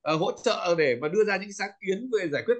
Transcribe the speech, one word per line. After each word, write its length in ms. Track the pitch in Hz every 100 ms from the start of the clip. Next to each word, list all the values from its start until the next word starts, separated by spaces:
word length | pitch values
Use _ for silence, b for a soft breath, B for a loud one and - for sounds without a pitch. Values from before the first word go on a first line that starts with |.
ờ, 140 | 147
hỗ 160 | 160 190 -
trợ 320 | 233 202 180 170
để 200 | 143 120
mà 60 | 151
đưa 160 | 202
ra 120 | 208 190
những 160 | 208
sáng 160 | 196 202 -
kiến 280 | 190 196 254
về 140 | 214 175
giải 120 | 135
quyết 100 | 160